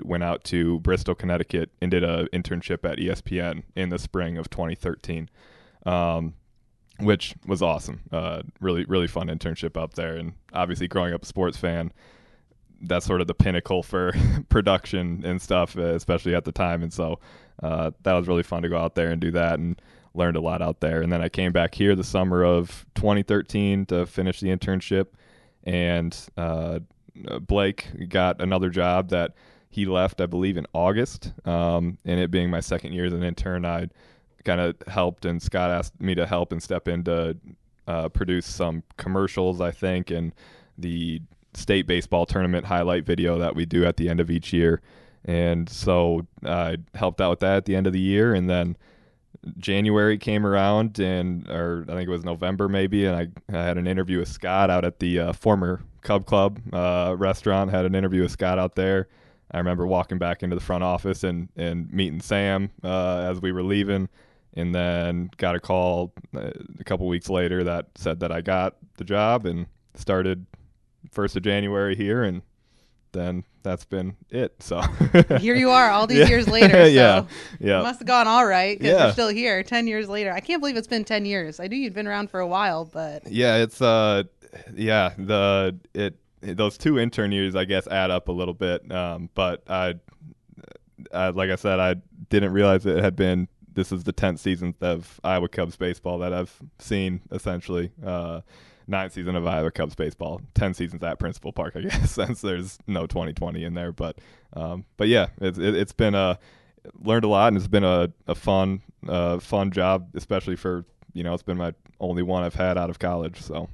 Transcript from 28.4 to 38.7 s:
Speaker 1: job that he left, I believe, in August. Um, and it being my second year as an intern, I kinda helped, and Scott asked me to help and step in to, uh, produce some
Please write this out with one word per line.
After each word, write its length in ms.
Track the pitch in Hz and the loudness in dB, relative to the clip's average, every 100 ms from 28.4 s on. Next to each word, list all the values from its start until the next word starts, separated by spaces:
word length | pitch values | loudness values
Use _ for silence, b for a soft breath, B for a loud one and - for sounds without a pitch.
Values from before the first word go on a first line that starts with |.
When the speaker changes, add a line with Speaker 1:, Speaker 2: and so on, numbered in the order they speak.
| 90 92 92 | 0 0 0
Speaker 1:
job 400 | 87 90 90 90 | 0 2 2 0
that 240 | 87 85 - b b b | 0 -2 -6 b b b
he 160 | - 95 | -4 0
left, 340 | 92 92 - | 2 0 0
I 60 | 87 | -2
believe, 300 | 87 95 87 | 0 0 -2
in 100 | 69 | -4
August. 600 | 80 90 107 120 - - - | 0 2 2 -2 -6 -14 -10
Um, 540 | 87 85 85 85 87 - - | -4 0 2 0 -2 -4 -4
and 140 | 90 | -2
it 100 | 87 | 0
being 220 | 90 87 | 0 0
my 80 | 85 | -2
second 340 | - 87 - | -4 -6 -4
year 120 | 87 90 | -6 -4
as 80 | |
an 100 | 87 | -2
intern, 420 | 90 85 95 90 87 | -4 -4 -4 -4 -4
I 240 | 85 85 - b b b b | -4 -6 -12 b b b b
kinda 320 | - 87 87 - - | -2 0 0 -4 -6
helped, 400 | 95 90 87 90 | -2 -2 -2 -4
and 160 | 85 | -4
Scott 300 | - 92 90 | -4 -2 0
asked 280 | 87 85 - | -2 -4 -6
me 140 | 92 | -2
to 140 | 87 85 | 0 0
help 240 | 90 87 | 0 -2
and 100 | 85 | -6
step 260 | - 90 - | -6 -6 -4
in 160 | 87 87 | -4 -2
to, 300 | 85 82 82 - - _ _ - | -2 -2 -6 -12 -20 _ _ -8
uh, 220 | 85 80 | -4 -2
produce 360 | - 92 90 - | -2 0 -2 -2
some 380 | - 85 | -4 -4